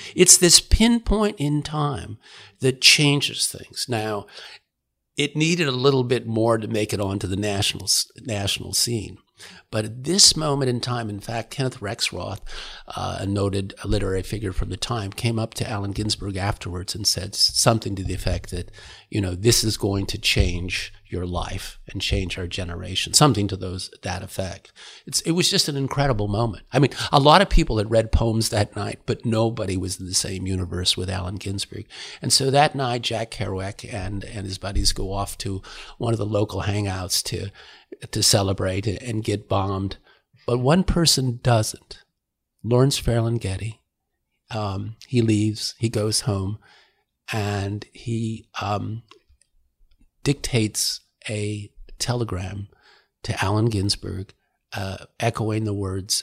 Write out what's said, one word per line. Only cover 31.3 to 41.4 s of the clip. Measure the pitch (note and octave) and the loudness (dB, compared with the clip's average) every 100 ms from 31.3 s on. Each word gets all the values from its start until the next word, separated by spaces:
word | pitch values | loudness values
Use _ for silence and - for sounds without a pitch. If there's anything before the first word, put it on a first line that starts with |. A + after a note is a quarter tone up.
| G2+ | -6
Ginsberg. | - G2 - G2 G#2 - - - | -6 -6 -8 -10 -14 -16 -16 -8
And | B2 | 0
so | - C#3 | 2 4
that | C#3 D3+ | 4 4
night, | C#3 B2+ A#2+ | 2 -2 -2
Jack | - A2 A#2 | -2 -4 -6
Kerouac | - G2+ F#2+ F#2+ - - | -6 -6 -4 -6 -8 -10
and, | G#2 F#2+ G2+ | -8 -6 -6
and | - G#2 G2 | -8 -8 -8
his | G2 | -8
buddies | G2 G2+ G2 | -2 2 2
go | - G2 | 0 -2
off | G2 G2 - | -2 -4 -4
to | G2+ G2 - - - - | -6 -6 -8 -16 -18 -4
one | A#2 | -2
of | A2 | 0
the | G#2+ | 0
local | G#2+ A2 G2 | 0 0 0
hangouts | F#2 G2+ G2+ F#2 F2+ - | -2 0 -2 -2 -2 -2
to, | - F#2 F#2+ - - - _ - - | -2 -6 -6 -10 -20 -20 _ -20 -6
to | A2 | 0
celebrate | - A2 G2 F#2+ F#2+ F#2+ G#2 | 4 4 4 2 0 0 -2
and, | F2+ | -4
and | B2 A2 | -4 -4
get | G#2+ G#2 - | -2 -4 0
bombed. | G2+ G2 F#2+ G2 - _ _ _ _ - | -2 0 -2 -4 -6 _ _ _ _ -2
But | B2 | 2
one | B2+ F3+ | 4 4
person | F#3 F3 D#3 - C3 A#2+ | 4 2 4 4 0 0